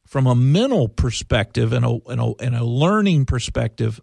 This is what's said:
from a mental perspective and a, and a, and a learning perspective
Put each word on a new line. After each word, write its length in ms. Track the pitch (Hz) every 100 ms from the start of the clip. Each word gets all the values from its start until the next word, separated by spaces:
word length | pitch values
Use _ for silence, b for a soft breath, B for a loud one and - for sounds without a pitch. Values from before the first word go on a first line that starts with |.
| _
from 220 | 135 131
a 80 | 123
mental 520 | 131 165 262 226 113
perspective 840 | - 123 - - 123 113 - 113
and 120 | 120 117
a, 140 | 117 -
and 140 | 123
a, 120 | 117 -
and 160 | 127 120
a 80 |
learning 640 | 120 123 160 214 196 160 131
perspective 720 | 131 - 127 117 - 113 110